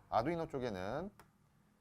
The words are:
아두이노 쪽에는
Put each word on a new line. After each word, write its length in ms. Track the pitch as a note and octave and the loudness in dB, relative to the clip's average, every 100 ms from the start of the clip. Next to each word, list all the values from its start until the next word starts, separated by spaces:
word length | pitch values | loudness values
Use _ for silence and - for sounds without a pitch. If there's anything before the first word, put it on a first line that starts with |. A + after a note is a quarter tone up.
| - | 0
아두이노 400 | G2+ C3 E3+ D#3 | 2 4 0 -2
쪽에는 600 | C#3 B2 F#2 F#2+ C#3 G3 - - _ _ - - _ | -2 -2 -2 -2 -2 -6 -10 -20 _ _ -20 -20 _